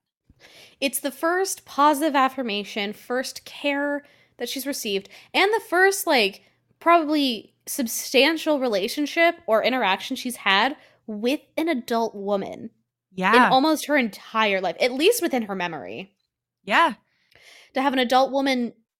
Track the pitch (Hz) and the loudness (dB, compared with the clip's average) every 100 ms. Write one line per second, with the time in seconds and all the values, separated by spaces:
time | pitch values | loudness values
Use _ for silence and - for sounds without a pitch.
0 | _ _ _ _ - - - _ 269 - | _ _ _ _ -20 -20 -20 _ -6 -4
1 | 285 254 330 359 381 - - - 294 277 | -8 -4 -2 0 -2 -6 -8 0 2 2
2 | 311 277 262 262 240 202 202 220 202 208 | 0 2 0 0 -6 -6 -6 -6 -6 -8
3 | - 247 262 - - - 285 285 285 285 | -8 -6 -6 -10 -18 -8 -4 -2 -2 -4
4 | - _ _ - 240 277 254 269 220 196 | -8 _ _ -12 -10 -8 -6 -6 -4 -4
5 | - - - 285 392 440 - 349 381 381 | -6 -16 -6 0 2 0 0 2 2 2
6 | 349 277 196 202 _ _ _ _ 330 339 | 0 2 2 -2 _ _ _ _ 4 4
7 | 294 302 269 220 - _ - - 226 - | 4 0 0 -2 -8 _ -10 -6 -4 -6
8 | - 247 277 320 320 294 254 202 208 - | 0 4 4 2 0 0 0 -2 -2 -4
9 | 285 339 339 339 - 220 226 262 202 196 | -4 2 2 2 0 0 2 0 0 0
10 | - 254 254 - 202 196 254 302 _ _ | -4 -8 -8 -4 2 4 2 -2 _ _
11 | - 208 240 294 _ - 320 262 - 233 | -14 -4 -2 -2 _ -4 -2 -2 -2 -2
12 | 226 208 196 202 180 - - - _ _ | -2 -4 -4 -2 -4 -10 -14 -18 _ _
13 | _ 185 185 240 220 262 311 311 - 294 | _ -2 4 6 6 4 2 0 0 0
14 | 233 - - 220 214 190 180 170 - 254 | 0 -4 -6 0 2 2 -2 0 -2 2
15 | 349 480 339 254 208 190 175 156 92 113 | 2 2 0 -2 -4 -4 -6 -6 -10 -12
16 | 190 _ _ _ _ _ - 254 330 - | -14 _ _ _ _ _ -2 2 2 0
17 | _ _ _ _ - - - - 277 254 | _ _ _ _ -20 -20 -10 -4 0 0
18 | 247 254 262 269 269 254 240 - _ | 2 2 2 2 0 0 -4 -8 _